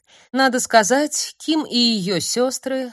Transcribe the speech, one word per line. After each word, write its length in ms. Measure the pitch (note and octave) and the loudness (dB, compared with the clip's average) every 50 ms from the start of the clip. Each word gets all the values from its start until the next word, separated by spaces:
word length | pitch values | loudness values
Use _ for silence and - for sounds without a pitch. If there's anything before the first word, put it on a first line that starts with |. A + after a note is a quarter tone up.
| _ _ _ - _ _ | _ _ _ -20 _ _
Надо 280 | - B3+ C4+ C4 A#3+ B3+ | 0 2 2 2 2 0
сказать, 720 | - - - A3+ G#3 - B3+ C#4 D4+ D4 - - - - - - | -2 2 4 4 4 4 4 2 2 0 -2 -6 -6 -8 -10 -10
Ким 280 | - - D#4 D#4 F3 | -4 -2 -2 -2 -2
и 120 | - - A#3+ | -2 0 2
ее 420 | A#3+ A#3 A3+ G#3 F3 F#3+ G3 E3 | 2 2 2 0 -2 -2 -2 -2
сестры, 720 | E3 - - A#3 B3 C4+ C4 - - C4+ C4+ C4 B3+ B3 | -2 -2 -2 -2 -2 -2 -2 -4 -6 -6 -4 -4 -6 -8